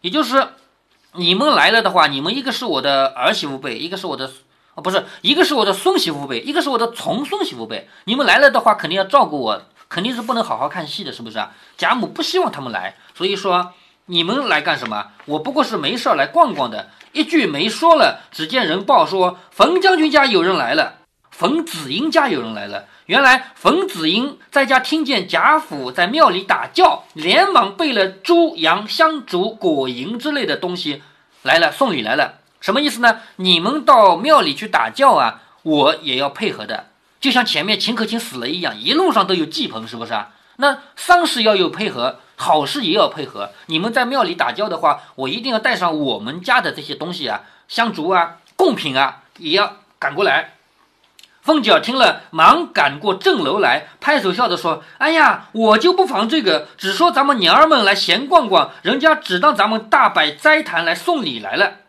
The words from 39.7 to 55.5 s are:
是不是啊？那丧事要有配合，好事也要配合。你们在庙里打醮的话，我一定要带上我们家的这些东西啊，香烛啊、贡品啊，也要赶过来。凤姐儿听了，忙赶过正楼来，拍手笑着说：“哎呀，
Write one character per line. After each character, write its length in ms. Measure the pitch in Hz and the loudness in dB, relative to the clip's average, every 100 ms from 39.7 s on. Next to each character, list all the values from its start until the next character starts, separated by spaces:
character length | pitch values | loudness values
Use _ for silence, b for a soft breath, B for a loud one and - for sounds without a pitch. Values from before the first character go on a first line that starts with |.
| 110 113 | -8 -12
是 80 | 117 | -12
不 80 | |
是 80 | 113 | -8
啊？ 200 | 113 104 b b b | -8 -8 b b b
那 240 | 277 269 B | 0 0 B
丧 300 | - - 349 | -16 4 4
事 180 | 330 - | 4 0
要 140 | 220 202 | 2 2
有 140 | 170 | 0
配 180 | 160 208 | -2 -6
合， 320 | 131 123 - b _ | -4 -6 -6 b _
好 300 | - 156 139 | 0 0 0
事 160 | 285 | -4
也 100 | 202 | -2
要 160 | 196 156 | 2 2
配 160 | - | 0
合。 280 | 139 110 101 B B | -14 -10 -12 B B
你 100 | 160 | -4
们 120 | 202 | -2
在 140 | 233 | -2
庙 180 | 240 269 | -2 0
里 120 | 196 | -2
打 180 | 175 123 | -2 -4
醮 160 | 120 214 | -2 -6
的 80 | 165 | 0
话， 240 | 160 139 B | 0 0 B
我 120 | - 131 | -10 -6
一 100 | 220 | -6
定 100 | 247 | -4
要 80 | 220 | -2
带 160 | 240 | -2
上 240 | 226 175 156 | -2 -2 -2
我 200 | 143 110 | -4 -4
们 240 | 107 160 | -8 -10
家 180 | 180 247 | -2 0
的 120 | 180 | 0
这 100 | - | -8
些 120 | 147 | -12
东 160 | 147 156 | -10 -10
西 160 | 180 135 | -8 -6
啊， 140 | 104 b b b | -8 b b b
香 220 | - 233 | -4 -4
烛 200 | 180 156 | -2 -2
啊、 260 | 190 165 - _ | 0 0 -6 _
贡 200 | _ 370 | _ 0
品 200 | 247 151 | 0 -4
啊， 280 | 131 135 - _ _ | -2 -2 -4 _ _
也 140 | 165 | -2
要 260 | 175 202 - _ _ | 0 -2 -6 _ _
赶 160 | 139 | -8
过 80 | 143 | -2
来。 360 | 170 143 170 _ _ _ _ _ _ _ b b - | 0 0 -2 _ _ _ _ _ _ _ b b 0
凤 140 | 311 | 0
姐 100 | 214 | 4
儿 80 | 165 | 2
听 160 | 156 262 | 2 2
了， 280 | 220 156 - | 2 2 -8
忙 400 | 160 165 294 339 | 4 4 4 0
赶 260 | - 143 143 | 0 -2 0
过 140 | 208 | -4
正 280 | 190 381 311 | 0 0 0
楼 160 | 143 139 | 0 0
来， 300 | 127 135 - B | 2 0 -4 B
拍 180 | - 294 | -2 0
手 140 | 190 | 0
笑 160 | 180 240 | -2 -2
着 40 | |
说 280 | 175 175 156 B B | -2 -4 -6 B B
：“哎 140 | 277 | 0
呀， 360 | 320 285 196 - | 4 4 2 -6